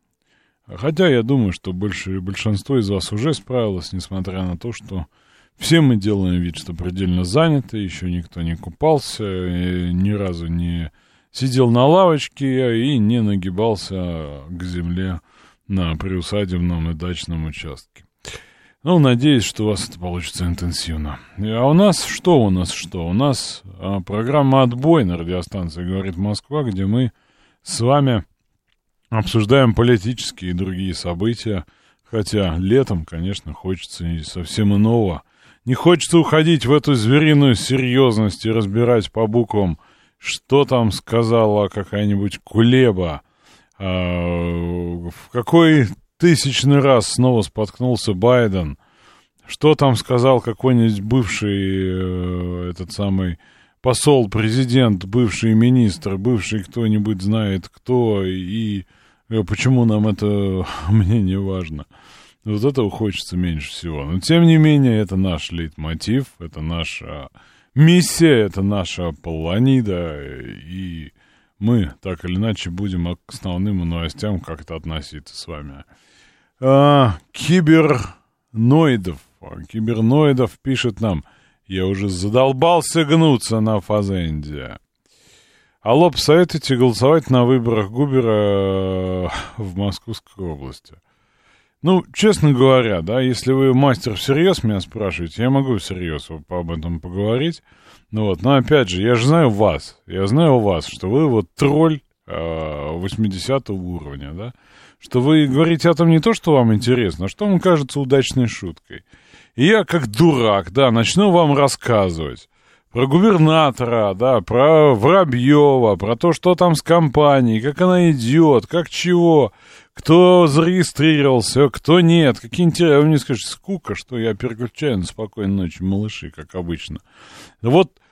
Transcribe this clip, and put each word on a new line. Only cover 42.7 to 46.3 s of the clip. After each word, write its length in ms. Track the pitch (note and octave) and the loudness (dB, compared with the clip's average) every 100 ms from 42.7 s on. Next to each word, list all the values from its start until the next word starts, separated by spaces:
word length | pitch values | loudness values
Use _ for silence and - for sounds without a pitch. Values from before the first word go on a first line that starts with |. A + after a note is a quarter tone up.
| B2+ B2 F#2 F2 E2+ - _ _ _ _ - | 4 4 2 -4 -8 -14 _ _ _ _ -10
а, 1300 | F#2+ F#2 F2+ F2+ F2 F2 F2 E2+ F2 F2 F2 F2 E2+ | -6 -4 -4 -4 -4 -4 -4 -4 -6 -6 -6 -8 -10
в 200 | - - | -14 -10
какой 560 | B2 A#2 E3+ E3 D#3 A2 - _ _ | -8 0 4 6 4 2 -2 _ _
тысячный 640 | F3 | 2